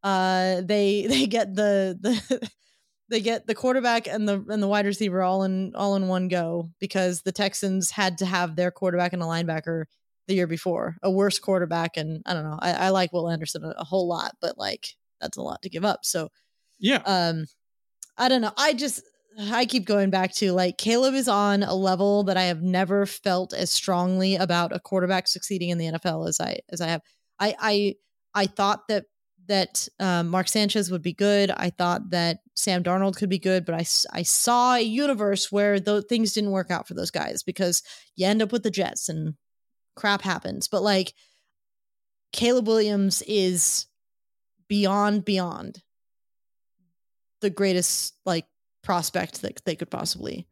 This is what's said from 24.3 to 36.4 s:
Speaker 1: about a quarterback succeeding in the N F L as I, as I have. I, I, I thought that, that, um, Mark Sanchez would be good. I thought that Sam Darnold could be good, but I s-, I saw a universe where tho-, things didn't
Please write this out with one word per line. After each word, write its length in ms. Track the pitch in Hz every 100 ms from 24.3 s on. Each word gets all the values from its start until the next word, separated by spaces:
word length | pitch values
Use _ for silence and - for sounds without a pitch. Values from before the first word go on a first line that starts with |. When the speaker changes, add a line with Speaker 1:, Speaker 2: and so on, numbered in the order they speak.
| 190
Speaker 1:
about 360 | 180 175 170
a 60 | 180
quarterback 460 | - 190 180 185 -
succeeding 400 | 185 - 196 175
in 80 | 170
the 80 | 165
N 60 | 165
F 100 | 180
L 200 | 160 165
as 140 | -
I, 200 | - - -
as 100 | 170
I 60 | 165
have. 160 | 165 _ _ _ _
I, 160 | 202 -
I, 360 | 220 208 202 202 _ _ _
I 120 | 208 196
thought 420 | - 196 202 -
that, 180 | 208 220 _ _ _ 180
that, 400 | 202 185 - - _
um, 300 | 190 175 170
Mark 200 | 180 185
Sanchez 420 | 220 208 214 180
would 120 | 180
be 100 | 165
good. 380 | 160 202 202 196
I 180 | - 175
thought 420 | - 175 175 185
that 260 | 175 170 170 _
Sam 280 | - - 180
Darnold 340 | 175 185 196 190
could 120 | 208
be 100 | 185
good, 280 | 185 185 175
but 80 |
I 60 | 165
s-, 260 | 165 - -
I 100 | -
saw 540 | 175 - - 240 247 247
a 40 |
universe 720 | 233 226 294 247 208 196 -
where 280 | 202 208 202
tho-, 200 | 190 208
things 300 | 208 240 220
didn't 200 | 220